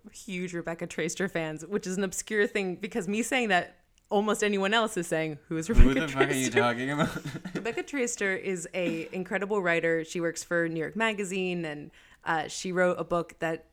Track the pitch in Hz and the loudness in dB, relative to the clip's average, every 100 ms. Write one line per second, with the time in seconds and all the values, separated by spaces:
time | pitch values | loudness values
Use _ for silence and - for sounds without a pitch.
0 | 208 - - 180 180 175 165 170 175 - | -20 -16 -8 -6 -4 -6 -6 -6 -6 -4
1 | 165 - 190 170 160 156 160 202 180 185 | -4 -2 -2 -2 -4 -6 -6 -4 -4 -2
2 | 190 - - 214 202 214 190 175 220 233 | -2 -4 -2 0 2 0 -2 -4 -6 -4
3 | 175 208 233 262 226 180 - - _ _ | -2 -2 0 0 2 2 0 -8 _ _
4 | - 208 208 208 208 202 196 226 214 185 | -2 0 2 2 2 2 2 2 2 -2
5 | 170 160 160 143 - 165 160 156 - 135 | -2 -2 -2 -6 -6 -4 6 10 10 8
6 | 143 135 139 135 127 120 120 120 131 147 | 0 0 0 0 0 2 2 2 -2 0
7 | - - 143 143 - - 226 233 349 285 | -2 -4 -8 -10 -8 -6 -6 -6 -6 -4
8 | 240 - 202 185 190 180 165 196 175 165 | -4 -2 -2 -2 -4 -6 -6 -4 -2 -4
9 | 156 185 180 196 196 208 175 170 165 165 | -6 -8 -4 -4 -2 0 2 2 2 0
10 | 160 180 170 160 - 170 165 165 151 202 | -2 -4 -4 -4 -2 0 0 -2 -4 -2
11 | 226 202 190 190 185 175 160 147 156 - | -2 -2 -4 -2 -2 -4 -6 -8 -14 -20
12 | - - - 165 - - 190 180 180 175 | -20 -8 -2 -2 -2 -6 -2 2 2 2
13 | 165 175 165 - 165 165 - | -2 -2 -4 -6 -4 -4 -10